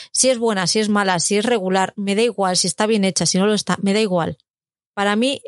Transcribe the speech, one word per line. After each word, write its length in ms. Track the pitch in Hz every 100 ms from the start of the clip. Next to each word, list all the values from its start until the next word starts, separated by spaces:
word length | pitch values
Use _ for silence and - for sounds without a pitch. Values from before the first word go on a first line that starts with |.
| -
si 200 | - 254
es 80 | 247
buena, 260 | 226 196 175
si 140 | 220
es 100 | 208
mala, 300 | 208 196 175
si 180 | - 202
es 80 | 220
regular, 480 | 233 185 190 190 -
me 200 | 202 202
da 80 |
igual, 340 | 240 202 190 180
si 80 | 180
está 220 | - 214
bien 160 | 220
hecha, 240 | 190 - 165
si 100 | 185
no 80 | 202
lo 80 |
está, 240 | 208 - 185
me 100 | 196
da 80 | 202
igual. 380 | 214 180 160 160 _ _ _ _ _ -
Para 200 | 202 208
mí 280 | 254 285